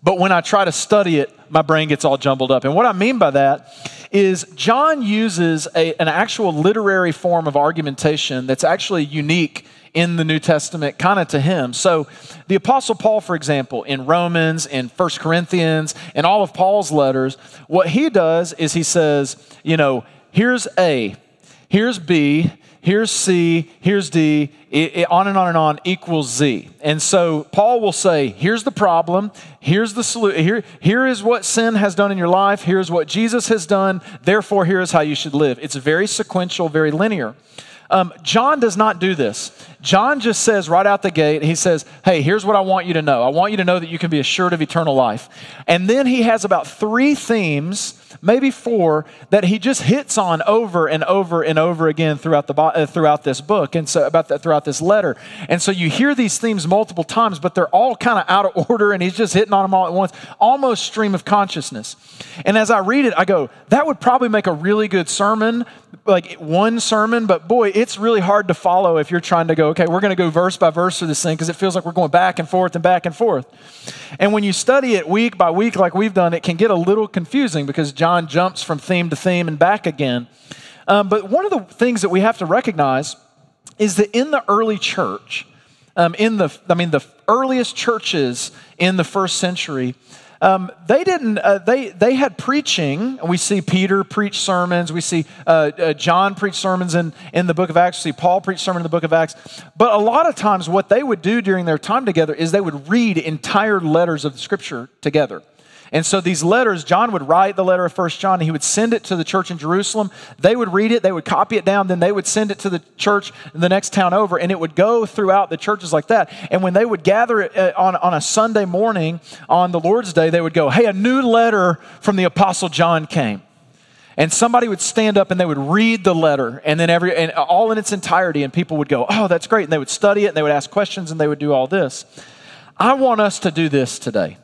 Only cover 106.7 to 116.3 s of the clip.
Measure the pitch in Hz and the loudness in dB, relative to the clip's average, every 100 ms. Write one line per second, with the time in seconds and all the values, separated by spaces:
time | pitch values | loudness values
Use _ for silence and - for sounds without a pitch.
106.7 | 180 139 175 240 185 139 170 196 190 185 | -2 -2 0 0 -2 0 2 2 0 0
107.7 | 180 180 - 170 - 196 185 160 156 - | 0 0 -2 -4 -2 -2 0 0 -2 -2
108.7 | - 233 226 - 185 156 190 180 175 151 | 0 0 0 -2 -4 -2 -2 -2 -8 -2
109.7 | 180 202 220 202 - - - 170 240 214 | -2 0 -4 -4 -8 -20 0 2 2 0
110.7 | 185 220 233 190 175 - 151 196 214 175 | 0 2 2 0 -2 -2 0 0 0 0
111.7 | 202 190 180 175 202 - 214 214 202 196 | 0 0 0 0 0 -2 -2 -2 -4 -6
112.7 | 175 _ - 208 202 - - - 156 175 | -6 _ -4 0 0 -2 -18 -16 -2 0
113.7 | 190 - 202 180 190 208 175 175 190 165 | 2 0 0 2 2 0 0 -2 -2 -2
114.7 | 156 208 233 220 - 196 190 190 226 - | 2 2 2 0 -2 2 2 2 -4 -4
115.7 | 208 175 156 - 220 160 | -4 -2 -2 2 0 0